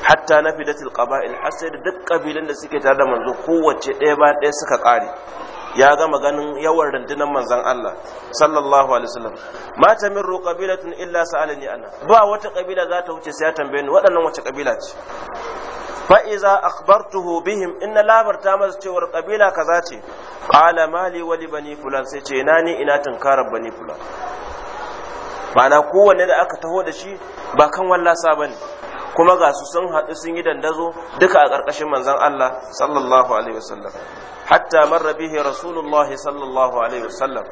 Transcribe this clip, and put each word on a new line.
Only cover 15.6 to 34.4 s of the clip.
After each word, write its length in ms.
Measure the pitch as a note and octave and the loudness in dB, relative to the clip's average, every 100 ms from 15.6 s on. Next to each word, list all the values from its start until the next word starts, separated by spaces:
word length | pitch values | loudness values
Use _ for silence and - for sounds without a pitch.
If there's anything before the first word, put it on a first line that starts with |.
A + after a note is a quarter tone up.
| - - - - - | -12 -12 -12 -12 6
Fa 140 | G#3 G#3+ | 6 6
iza 320 | G#3 G3+ G3 | 0 2 4
akhbartuhu 760 | E3 - - G#3 G#3 F#3+ F3 E3+ | 0 -2 2 4 2 -6 -2 -2
bihim, 380 | F3 G#3 F3+ F#3 | -2 -4 -2 -2
in 120 | G3+ | 0
na 80 | G#3+ | 2
labarta 540 | G#3 A3+ G#3 F#3+ G3 G3 | 4 4 4 -2 0 0
masa 200 | G3 - | -2 -4
cewar 320 | F#3+ F3+ E3+ | -6 -4 -4
kabila 400 | E3 F3 G#3+ G3 | -6 -4 2 2
kaza 280 | E3 D#3 E3+ E3+ | 2 0 0 -2
ce, 140 | A2+ - - - - - | -14 -16 -18 -18 -14 4
qala 340 | C#3+ E3 E3 D#3+ | 6 6 4 0
mali 360 | E3+ F#3 F3 | 0 -4 -6
wa 120 | E3+ | -4
li 120 | E3 D#3+ | -6 -4
bani 280 | D3+ D3 D3 | -10 -10 -10
fulan, 280 | C3+ C3+ | -4 -4
sai 160 | C3 C#3+ | -4 -10
ce, 160 | C#3 C3+ | -4 0
"Ina 240 | C#3+ D#3+ | 4 4
ni 200 | E3 D#3+ | 4 0
ina 160 | C#3+ C#3+ | 2 2
tunkarar 500 | C#3+ A#2 C#3 C3+ B2+ | 0 -2 2 2 2
bani 200 | A2+ A2+ | -4 -8
fulan." 260 | - D#2+ C#2+ - - - - - - - - - - - - - - - | -10 -12 -12 -14 -12 -12 -12 -12 -14 -12 -12 -12 -12 -12 -12 -12 -10 0
Ma'ana 280 | C3 C3 D3 | 4 6 6
kowanne 440 | D3 F3+ G3+ F3+ F3+ | 4 6 6 6 4
da 140 | D#3 | 2
aka 140 | F3 D#3 | 0 -4
taho 220 | E3 F#3 | -4 -4
da 100 | - | -4
shi 260 | - G2 F#2+ - - - - | -8 -14 -14 -16 -14 -4 2
ba 120 | D3+ | 4
kan 160 | F#3+ F#3+ | 2 2
wallasa 480 | F3+ E3+ E3 E3 D3+ | 4 4 2 2 2
bane. 180 | D3 - - - - - - | -2 -8 -14 -14 -14 -12 -4
Kuma 220 | - E3+ F#3 | 4 6 6
ga 160 | D#3+ | 4
su 120 | - - | 2 -4
sun 140 | F3 - | -4 -2
haɗu 220 | D#3 D3+ | -2 -2
sun 220 | D#3+ E3 E3+ | -8 -6 -4
yi 60 | |
dandazo 500 | E3 C#3+ D#3 D#3+ E3+ E3 - - | -2 -2 -4 -4 -6 -8 -14 4
duka 200 | F#3 F3+ | 6 8
a 80 | C#3+ | 6
ƙarƙashin 400 | C#3 - D3 D3+ | 4 -2 -4 -2
manzon 300 | C3+ C3+ C#3 | -2 0 2
Allah 320 | D3 C#3 B2+ - - - | 2 2 -2 -2 -12 -4
sallallahu 500 | C#3 D3 B2 B2+ B2 | 0 0 4 4 4
alaihi 220 | A2 A2+ | 0 -2
wasallam. 380 | A2 A2 A2 G2+ - - - - - | -8 -10 -12 -12 -14 -16 -16 -18 -16